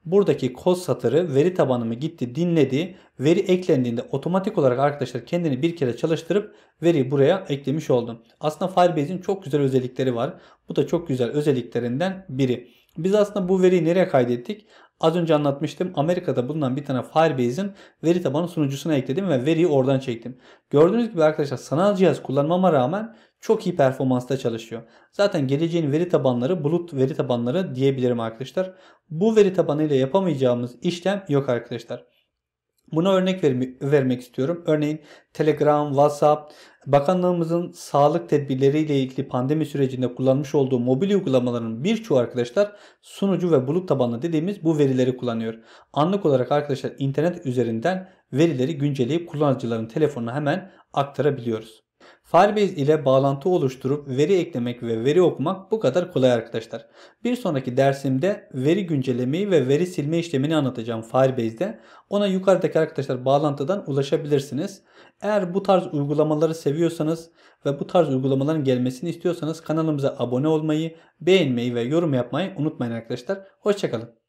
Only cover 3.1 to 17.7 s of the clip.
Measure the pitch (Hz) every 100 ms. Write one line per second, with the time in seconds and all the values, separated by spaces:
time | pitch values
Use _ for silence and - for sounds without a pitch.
3.1 | - 131 180 185 180 185 143 123 117 -
4.1 | 139 165 190 190 180 139 123 147 143 127
5.1 | 120 - 175 165 131 165 165 127 113 160
6.1 | 156 - 190 208 - _ _ 165 160 127
7.1 | 139 135 190 - 139 135 156 151 127 117
8.1 | 120 _ _ 151 - 185 185 180 156 147
9.1 | 180 - 196 135 147 135 131 123 - 131
10.1 | 117 143 - - _ - 165 139 170 175
11.1 | 127 117 147 147 127 117 120 120 127 185
12.1 | 185 - 131 131 120 - _ _ - 175
13.1 | 208 208 202 180 190 185 185 156 180 180
14.1 | 135 123 123 - 208 _ - _ _ 165
15.1 | 170 165 151 147 139 151 - 185 - 156
16.1 | 180 180 123 123 156 131 135 143 127 110
17.1 | 156 160 135 120 139 202